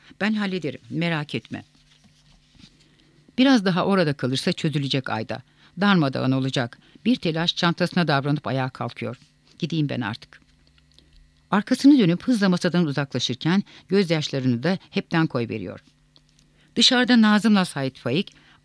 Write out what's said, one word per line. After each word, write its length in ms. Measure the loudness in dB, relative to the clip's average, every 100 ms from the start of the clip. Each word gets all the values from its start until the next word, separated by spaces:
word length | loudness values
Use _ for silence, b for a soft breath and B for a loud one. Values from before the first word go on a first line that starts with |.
| B B
Ben 120 | -4
hallederim, 480 | -2 -4 -4 -8 -10 -10
merak 460 | -6 -4 -4 -6 -8
etme." 280 | -10 -16 -16 _ _ _ _ _ _ _ _ _ b b b b b b _ 0
Biraz 280 | 4 4 2
daha 200 | 0 2
orada 280 | 2 2
kalırsa 380 | 0 -2 -2 -2
çözülecek 580 | -2 -2 -2 -2 -4 -4
Ayda. 320 | -6 -6 -10 -12 b b -2
Darmadağın 500 | 2 4 2 0 0
olacak. 480 | 0 -2 -4 -6 -8 B B -2
Bir 100 | -2
telaş 400 | -2 -4 -4 -2
çantasına 520 | -2 0 -2 0 2
davranıp 400 | 0 0 -2 -2
ayağa 220 | -4 -4
kalkıyor. 480 | -6 -10 -8 -10 -10 _ _ _ -10
"Gideyim 300 | -6 -2 -2
ben 120 | -2
artık." 400 | -6 -8 -14 -20 _ _ _ _ _ _ _ -20 _ _ -4
Arkasını 480 | -2 0 2 6 6
dönüp 240 | 6 2
hızla 260 | 0 0 2
masadan 360 | 2 0 0 0
uzaklaşırken 800 | -2 -4 -4 -4 -4 0 0 -2 B B
gözyaşlarını 760 | -2 0 -2 -2 -4 -2 0
da 140 | -2 -4 b
hepten 380 | -8 -2 0 0
koyveriyor. 520 | -2 -4 -6 -10 -14 _ _ _ _ _ _ b b b 0
Dışarıda 460 | 2 4 4 6
Nazım'la 440 | 6 4 4 4 2
Sait 320 | -2 -6 -4
Faik 360 | -4 -2 -4 b b b